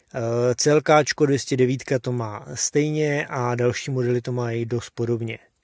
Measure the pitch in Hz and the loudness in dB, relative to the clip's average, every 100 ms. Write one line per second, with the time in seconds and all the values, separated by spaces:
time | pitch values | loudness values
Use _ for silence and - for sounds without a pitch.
0 | _ 131 117 117 123 120 151 151 147 156 | _ -6 -2 0 2 2 4 4 6 4
1 | 139 - 147 139 - 131 127 135 - 135 | 4 2 2 2 0 2 2 2 -2 -2
2 | 127 123 110 104 - 135 - 147 151 151 | -2 -4 -4 -8 -10 -6 -2 0 0 0
3 | 151 143 156 143 123 123 123 120 - 131 | 0 -2 -4 -2 -2 0 0 0 -4 -2
4 | 123 123 120 123 120 117 117 120 - - | 0 0 -2 -4 -4 -4 -4 -4 -6 -6
5 | 117 117 113 113 _ _ | -2 -2 -4 -10 _ _